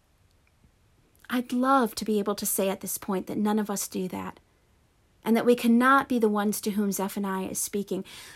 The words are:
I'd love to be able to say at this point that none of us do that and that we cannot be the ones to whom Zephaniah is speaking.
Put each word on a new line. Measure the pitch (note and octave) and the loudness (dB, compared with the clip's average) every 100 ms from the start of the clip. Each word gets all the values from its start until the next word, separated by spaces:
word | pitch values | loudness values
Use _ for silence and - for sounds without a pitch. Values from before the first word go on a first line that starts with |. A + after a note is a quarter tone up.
| _ _ _ _ _ _ _ _ _ _ _ _ - | _ _ _ _ _ _ _ _ _ _ _ _ -6
I'd | B3 B3 | -6 -4
love | B3 C4 C#4 A3+ | -2 2 4 2
to | - | -2
be | G#3+ G#3+ | -2 0
able | G3+ | 0
to | G3+ | -2
say | G#3 - G3 | -2 0 -2
at | F#3+ | -2
this | F#3+ - | -6 -8
point | - F#3+ - | -4 -4 -4
that | - | -2
none | G#3 G#3+ | 0 0
of | G#3 | 0
us | G3 - | -4 -6
do | G3+ F#3 | -6 -6
that | G3 F#3 - _ _ _ _ _ _ _ _ | -6 -10 -14 _ _ _ _ _ _ _ _
and | - | 0
that | A3+ A#3 | 2 4
we | |
cannot | A#3+ A#3+ A#3 B3 C#4 - | 4 4 6 6 6 4
be | B3 | 2
the | A3 | 2
ones | G#3 G#3 G3+ | 2 0 -2
to | A3 | -2
whom | G3+ G3+ | 0 0
Zephaniah | F#3+ G3 - G3+ F#3+ F#3+ | -2 -4 -4 -4 -4 -4
is | G3+ | -6
speaking. | - G#3 G3 F#3 G3 - - | -4 -4 -4 -6 -6 -14 -20